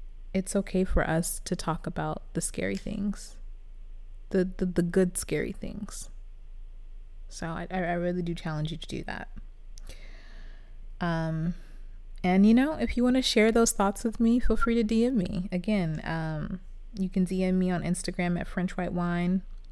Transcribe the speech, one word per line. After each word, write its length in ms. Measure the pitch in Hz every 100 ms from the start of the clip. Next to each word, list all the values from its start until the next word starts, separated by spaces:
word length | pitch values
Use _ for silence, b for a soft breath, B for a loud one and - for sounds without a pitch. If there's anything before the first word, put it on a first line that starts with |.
| - - -
it's 220 | 190 185 202
okay 260 | 190 185
for 260 | 185 170 -
us 320 | 160 175 -
to 100 | -
talk 320 | 180 - 160 -
about 360 | 170 156 156 -
the 80 | -
scary 360 | - - 190 196
things, 600 | 196 202 208 202 - - - - - - - - - - -
the, 200 | 190 185 -
the, 100 | 185
the 160 | 175
good 340 | 170 190 180 -
scary 360 | - 151 -
things. 580 | - - - 202 - - - - - - - - - - - - - -
So 180 | - 165
I, 200 | 165 175
I, 80 | 185
I 140 | 170
really 300 | 175 175 180
do 120 | 170
challenge 380 | 170 165 151 156
you 40 | 165
to 100 | -
do 180 | -
that. 240 | - - - - - - - - b b b b b b b b b b b -
Um, 540 | 175 165 160 160 170 - b b b b - -
and, 220 | 180 185
you 80 | 208
know, 220 | 233 285
if 220 | 311 233 -
you 80 |
wanna 180 | 247 254
share 300 | - 226 220
those 200 | 226 226
thoughts 320 | - 196 202
with 160 | 233 -
me, 180 | 226 240
feel 180 | 233 226
free 180 | -
to 80 | 233
D 240 | 220 226 240
M 100 | 262
me. 320 | 175 - 180
Again, 500 | 180 175 208 165 156
um, 560 | - 165 160 156 - 185 - - - 196
you 100 | 185
can 160 | 196
D 200 | 185 185
M 140 | 185 185
me 120 | 180
on 120 | 175
Instagram 560 | 165 180 - - 175 175
at 100 | -
French 280 | - 180 -
White 160 | 175
Wine, 500 | 175 175 175 175 185 - - -